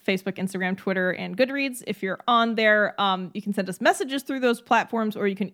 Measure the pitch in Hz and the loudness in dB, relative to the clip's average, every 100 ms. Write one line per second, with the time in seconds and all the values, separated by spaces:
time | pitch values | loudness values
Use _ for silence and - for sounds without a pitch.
0 | - 190 196 185 190 190 185 190 - 190 | -4 -2 -2 -4 -4 -2 -4 -2 -2 0
1 | 185 - 180 180 254 277 277 247 - 208 | 0 -2 -4 0 0 0 -4 -4 -8 -6
2 | 190 175 - 233 233 220 220 214 202 - | -4 -2 2 4 4 4 4 6 2 0
3 | 196 185 185 208 202 202 185 185 269 370 | 0 0 -4 -8 -6 -4 -4 0 2 2
4 | 285 269 - 269 247 240 - 233 - 226 | 0 -6 -4 0 0 0 2 0 2 -2
5 | 214 - 202 196 196 | -4 -2 -2 -2 -6